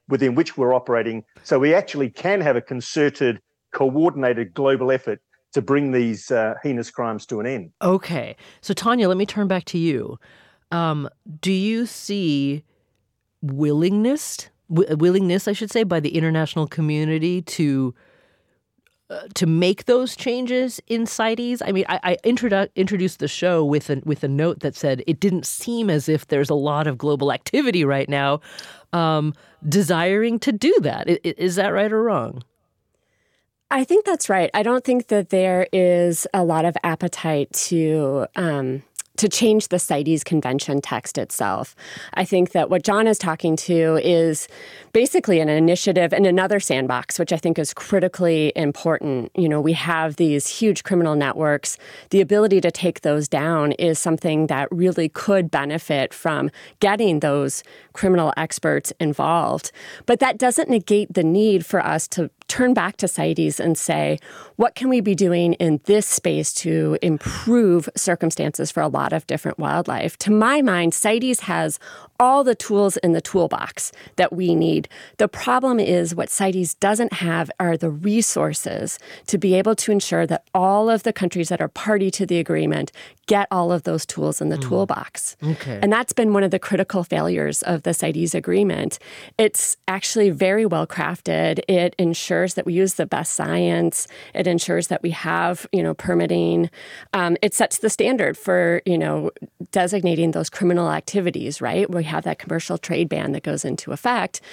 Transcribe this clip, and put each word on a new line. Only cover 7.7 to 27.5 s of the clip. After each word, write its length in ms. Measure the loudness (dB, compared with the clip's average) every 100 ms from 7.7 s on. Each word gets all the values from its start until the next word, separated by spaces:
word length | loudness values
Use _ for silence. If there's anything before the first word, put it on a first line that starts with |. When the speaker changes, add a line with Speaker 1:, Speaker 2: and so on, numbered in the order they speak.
| -4
Speaker 2:
Okay. 540 | 0 0 -2 -8 -8 -12 -20 -12
So, 140 | -8
Tanya, 320 | -4 0 2 2
let 100 | 2
me 80 |
turn 220 | -2 -2 -2
back 200 | -2 -4
to 120 | -2
you. 400 | 0 0 -4 -12 _ -20 _ _ _
Um, 360 | -2 -2 -2 -6 -12 -20 -8
do 120 | -2
you 340 | 0 0 -2 -4
see 800 | -8 -8 -4 0 0 0 -4 -10 _ _ _ _ _ _ _
willingness, 1080 | -6 -2 0 2 2 2 0 -2 -4 -12 -14 _ -4
w-, 280 | 0 2 2
willingness, 500 | 2 4 2 0 -2
I 60 |
should 180 | -4 -2
say, 140 | -2
by 160 | 0 0
the 160 | 0 0
international 500 | 0 0 0 -2 -4
community 760 | -2 -2 0 0 0 0 -2
to, 520 | -4 -2 0 0 -2 -4 _ _ _ _ _ _ _ _ _ _ -16
uh, 100 | -16 -12
to 120 | -2 0
make 380 | 2 2 0
those 320 | 2 2 2 -4
changes 640 | -4 -4 -2 -2 -2 -6 -6
in 180 | -4 -2
cites? 560 | -2 -2 -2 -4 -4
I 60 | -2
mean, 140 | -2 -2
I, 120 | -2
I 140 | -2 0
introdu-, 460 | 0 0 2 0 0
introduced 460 | 0 0 0 -2 -2
the 80 | -6
show 360 | -2 2 2
with 260 | 2 0 0
a, 120 | -4
with 200 | -2 -2
a 40 | -2
note 300 | 0 0 0
that 160 | -4
said, 300 | -4 -2 0 -2
"It 140 | 0
didn't 260 | 0 0 -4
seem 420 | -8 -6 -2 0
as 200 | 0 0
if 180 | -2 0
there's 240 | 0 2
a 60 | 0
lot 320 | 0 0 -2
of 100 | -2
global 320 | -2 0 0
activity 540 | -2 -2